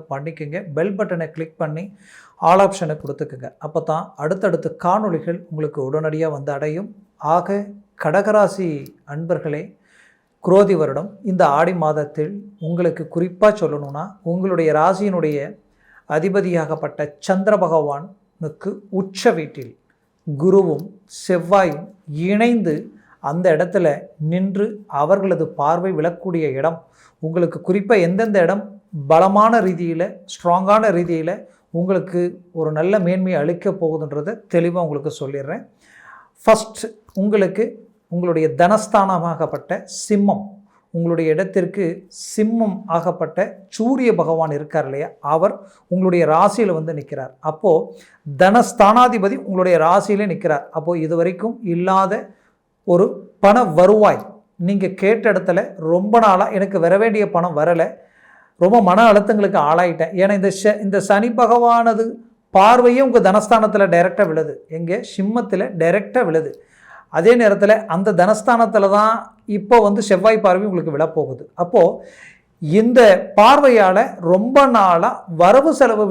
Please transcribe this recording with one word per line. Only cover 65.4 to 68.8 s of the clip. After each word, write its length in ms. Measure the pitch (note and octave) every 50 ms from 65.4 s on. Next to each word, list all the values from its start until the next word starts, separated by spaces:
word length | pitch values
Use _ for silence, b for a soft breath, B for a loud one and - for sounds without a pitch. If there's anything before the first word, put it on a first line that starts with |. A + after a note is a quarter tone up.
| A3+ F#3+ - F3+ F#3+ - G#3+ E3
டைரக்டா 460 | D#3+ E3 F3 G#3 G3 - - B3+ A#3+
விழுது. 260 | F3 D#3+ D#3+ D#3 C#3+ - b b b b b b b b b b b - D#3
அதே 140 | E3+ G#3+ A#3+
நேரத்துல 500 | A#3+ A#3 G#3 G3+ G3 G3+ G3+ G#3+ A3 G#3
அந்த 240 | - E3 F3 F#3+ G#3+
தனஸ்தானத்துல 800 | G3+ E3+ F3 G3 G#3+ G#3+ - - A#3+ A#3 A#3 A3 A3+ G#3+